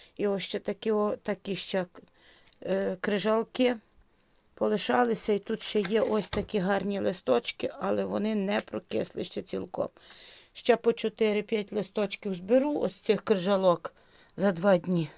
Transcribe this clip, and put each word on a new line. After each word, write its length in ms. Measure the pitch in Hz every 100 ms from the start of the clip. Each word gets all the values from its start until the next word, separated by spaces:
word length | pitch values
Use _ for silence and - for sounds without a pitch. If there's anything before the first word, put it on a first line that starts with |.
| - -
і 100 | 202
ось 160 | 196
ще 160 | - 202
такі, 340 | - 196 220
о, 240 | 214 208 -
такі 400 | - 190 - 185
ще, 300 | - 190 180 - - _ - - - -
е, 340 | - 190 196 185
крижалки 760 | - 202 208 220 220 - 247 226 - _ _ _ _ - _ -
полишалися, 720 | 214 214 - 240 240 220 -
і 60 | 202
тут 240 | - 220
ще 180 | - 214
є 200 | 180 220
ось 280 | 196 214 190
такі 300 | 214 190 208
гарні 420 | 180 196 196 196
листочки, 720 | 208 190 - 120 - - - -
але 240 | 196 202
вони 300 | 190 202 208
не 260 | 214 196 214
прокисли 640 | - 220 - 214 180 -
ще 180 | 180 -
цілком. 460 | - 190 180 - - - - - - - -
Ще 240 | - - 226
по 160 | 233
чотири-п'ять 800 | 233 220 - 214 208 208 214 208
листочків 600 | 208 185 - 202 - 202
зберу 400 | 180 185 254 294
ось 200 | 294 196
цих 280 | - - 202
крижалок 720 | - 196 175 196 190 170 - - _ - - -
за 160 | 196
два 260 | 170 190 180
дні. 300 | 180 175 151